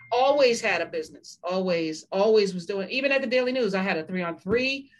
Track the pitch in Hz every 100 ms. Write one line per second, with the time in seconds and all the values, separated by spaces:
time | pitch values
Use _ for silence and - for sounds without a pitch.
0 | - 240 269 294 254 226 220 175 165 170
1 | - - - - 175 185 185 170 160 156
2 | - 190 214 220 202 180 170 196 190 254
3 | 269 269 262 254 247 254 214 190 190 165
4 | 160 185 170 160 185 233 254 277 269